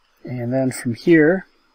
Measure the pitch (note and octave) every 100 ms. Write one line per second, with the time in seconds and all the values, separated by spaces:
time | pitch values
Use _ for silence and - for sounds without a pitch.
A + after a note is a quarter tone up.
0 | _ _ - B2 A#2+ C3 C3 - B2 A2
1 | F3 D#3+ D3+ F#3 - _ _